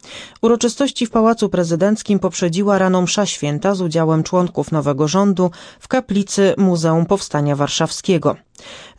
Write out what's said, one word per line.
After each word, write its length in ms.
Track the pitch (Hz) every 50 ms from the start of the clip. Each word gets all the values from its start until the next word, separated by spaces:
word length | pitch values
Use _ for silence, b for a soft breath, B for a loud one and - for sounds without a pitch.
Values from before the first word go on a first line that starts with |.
| B B B B B B B B
Uroczystości 640 | B 226 233 233 - 240 - - 277 262 - - 254
w 40 | 220
Pałacu 400 | - 226 220 226 233 - 214 190
Prezydenckim 680 | 175 180 175 165 170 160 185 202 220 214 - - 208 190
poprzedziła 580 | 185 185 170 - 185 175 160 185 202 202 202 190
rano 240 | 190 185 185 185
msza 240 | 180 170 - - 202
święta 500 | - - - - 147 147 143 - 196 202
z 60 | 185
udziałem 420 | 185 170 156 165 160 160 160 156 160
członków 480 | - - 180 180 170 - - 143 -
nowego 360 | 165 156 139 143 143 131 156 151
rządu 440 | 151 190 202 202 190 170 180 175 175 B B B B B
w 80 | B -
kaplicy 680 | - 254 254 - 190 202 196 - - - 196 190 - -
Muzeum 480 | 196 185 180 170 160 165 160 165 170
Powstania 500 | - 202 196 - - - 151 147 147 143
Warszawskiego. 800 | 139 143 139 - - 165 156 - - - - 185 160 - 135 - - _ _ _ B B B B B B B B